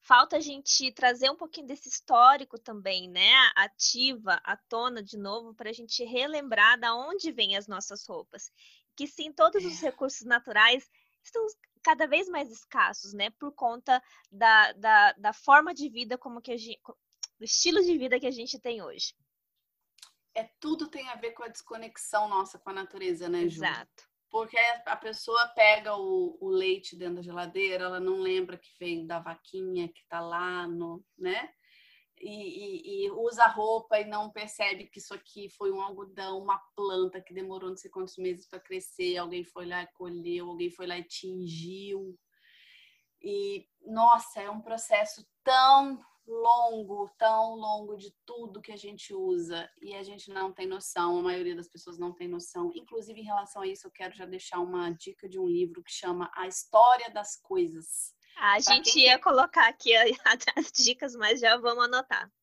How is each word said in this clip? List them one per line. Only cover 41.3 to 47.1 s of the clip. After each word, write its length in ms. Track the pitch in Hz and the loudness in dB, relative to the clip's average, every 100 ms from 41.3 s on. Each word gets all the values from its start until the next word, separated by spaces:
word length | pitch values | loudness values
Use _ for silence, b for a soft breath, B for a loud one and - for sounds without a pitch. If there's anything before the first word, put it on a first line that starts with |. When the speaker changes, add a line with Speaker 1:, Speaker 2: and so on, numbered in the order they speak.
| 185 175 165 165 190 202 196 190 180 _ b b b b b b b b _ | -10 -10 -10 -12 -12 -10 -10 -12 -18 _ b b b b b b b b _
Speaker 2:
E, 460 | - 202 202 262 _ _ | -10 -8 -6 -8 _ _
nossa, 560 | 220 220 233 233 - 220 | -8 4 6 6 2 -12
é 80 | 202 | -12
um 120 | 214 | -12
processo 640 | 226 226 - 208 214 - _ _ | -10 -10 0 0 0 -8 _ _
tão 560 | - 262 262 277 277 262 b b | 2 6 8 8 6 -8 b b
longo, 840 | 226 226 233 240 233 226 196 208 202 | -12 0 4 4 4 -2 -8 -10 -10